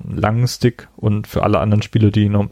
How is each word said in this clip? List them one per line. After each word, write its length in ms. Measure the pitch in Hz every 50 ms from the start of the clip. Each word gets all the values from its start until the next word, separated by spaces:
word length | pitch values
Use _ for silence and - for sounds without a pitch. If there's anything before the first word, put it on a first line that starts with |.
| - -
langen 380 | - - 85 104 110 117 123 123
Stick 400 | - - - 123 - - - - _
und 320 | - - 110 104 104 107 -
für 160 | - - -
alle 160 | 98 104 92
anderen 220 | - 107 104 107
Spiele 300 | 107 - - 120 107 104
die, 180 | 101 107 104 101
no-, 180 | 101 101 101 101